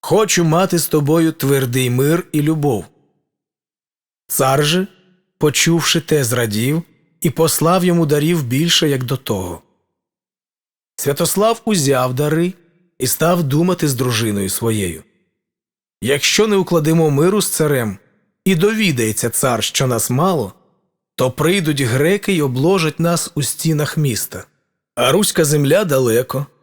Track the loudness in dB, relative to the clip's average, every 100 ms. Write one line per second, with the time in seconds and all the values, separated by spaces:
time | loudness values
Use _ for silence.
0 | 0 0 2 0 2 2 2 0 0 0
1 | 2 2 2 0 0 0 0 -2 0 0
2 | 2 0 -2 -2 0 0 0 -2 -6 _
3 | _ _ _ _ _ _ _ _ _ _
4 | _ _ _ -2 0 2 0 0 -4 _
5 | _ _ _ _ -2 0 0 2 0 -2
6 | 0 0 0 -2 -2 0 0 -2 -6 _
7 | _ _ -4 0 0 2 2 2 2 2
8 | 2 2 2 0 0 0 0 2 2 0
9 | -2 -6 -4 -6 -6 -12 _ _ _ _
10 | _ _ _ _ _ _ _ _ _ -8
11 | -4 -2 -2 0 0 0 -2 0 2 0
12 | 0 -2 0 0 -2 -4 _ _ _ _
13 | -6 0 0 2 0 0 0 0 -2 -2
14 | -2 -2 -2 -2 -4 -2 -2 -2 -4 -8
15 | -16 _ _ _ _ _ _ _ _ _
16 | -2 0 0 2 2 2 2 0 2 4
17 | 4 4 2 2 -2 -2 0 0 -2 -6
18 | _ _ _ _ -2 2 2 2 0 0
19 | -2 -2 -4 -2 -2 -2 -4 -2 0 0
20 | 0 0 0 0 -4 -10 _ _ _ _
21 | _ -4 -4 0 0 2 0 -2 0 0
22 | 2 0 0 0 0 0 0 2 0 -2
23 | 0 0 -4 -6 -6 -4 -2 0 -2 -2
24 | -2 -2 -6 -12 -18 _ _ _ _ -2
25 | 2 2 0 0 2 2 2 2 2 0
26 | 2 0 0 -6 -8 _